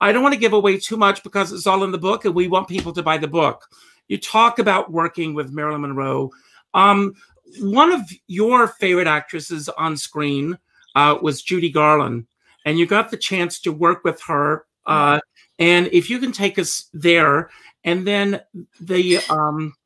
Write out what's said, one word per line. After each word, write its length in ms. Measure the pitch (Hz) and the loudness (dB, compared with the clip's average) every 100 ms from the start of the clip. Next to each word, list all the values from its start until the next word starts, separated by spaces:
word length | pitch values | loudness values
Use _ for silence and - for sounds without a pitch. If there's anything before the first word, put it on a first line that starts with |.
I 120 | 202 | 2
don't 100 | 247 | 2
wanna 140 | 277 277 | 2 2
give 180 | 220 | 2
away 240 | 208 202 190 | 2 2 0
too 180 | - 220 | -2 0
much 260 | 202 196 | 0 0
because 300 | - 202 190 | -4 -4 -4
it's 140 | 190 196 | -4 0
all 180 | 190 | 0
in 80 | 190 | 0
the 60 | 190 | -2
book 260 | 185 214 | -2 -2
and 100 | 208 | -2
we 140 | 170 180 | -2 0
want 200 | 185 185 | 0 -2
people 240 | 185 165 | -8 -8
to 80 | 170 | -6
buy 160 | 160 156 | -2 -2
the 100 | 151 | -2
book. 380 | 165 143 - _ _ _ _ - | 0 0 -2 _ _ _ _ -10
You 100 | 196 | -8
talk 400 | - 220 233 233 | -2 2 2 2
about 320 | 208 190 - | 0 0 0
working 440 | 165 165 - 160 | -2 -2 -2 -6
with 180 | 151 135 | -6 -8
Marilyn 300 | 147 151 151 | -6 -6 -6
Monroe. 480 | 143 135 135 135 135 - _ _ _ | -6 -6 -4 -4 -6 -10 _ _ _
Um, 400 | - 202 202 202 - _ _ _ 302 | 2 4 4 2 -4 _ _ _ -8
one 320 | 196 220 330 | -2 4 4
of 100 | 349 175 185 - | 4 -2 -14 -10
your 400 | 180 220 247 226 | -2 2 4 2
favorite 380 | - 196 180 170 | 0 0 2 2
actresses 600 | 151 - 165 - 165 147 | 0 -2 -12 -10 -10 -8
on 260 | - 160 151 | -4 -4 -4
screen, 600 | - 151 147 139 147 180 _ _ _ | -8 -6 -4 -2 -4 -6 _ _ _
uh, 240 | 135 147 147 | 2 4 4
was 220 | 156 135 | 0 -4
Judy 260 | - 180 165 | -4 -2 0
Garland, 580 | 151 151 151 135 117 113 _ _ _ | 2 4 4 2 -4 -10 _ _ _
and 140 | 151 160 | -4 0
you 80 | 175 | 2
got 240 | 202 220 | 2 0
the 60 | - | -4
chance 440 | - 190 175 - | -6 -4 -4 -6
to 120 | 180 | -6
work 320 | 151 170 175 | 0 0 0
with 160 | 175 160 | -2 -4
her. 420 | - 147 147 156 - _ - | -4 -2 0 -2 -8 _ -2
Uh, 340 | 151 147 147 - _ _ - | 0 2 0 -2 _ _ 0
and 300 | 170 175 180 | 2 4 4
if 200 | 175 - | 2 0
you 100 | 240 | -2
can 120 | 254 | -6
take 260 | 220 196 196 | -4 -4 -2
us 300 | 170 - - | -4 -6 -10
there, 580 | 156 170 170 151 143 175 - - _ | -2 2 4 4 2 -2 -12 -20 _
and 220 | - 175 185 | -4 -2 -2
then 340 | 202 202 202 - 180 - - | -2 -2 -4 -8 -20 -20 -16
the, 380 | 175 185 180 175 - | -4 -2 2 0 0
um, 460 | 156 151 151 156 - | -2 -2 -4 -6 -10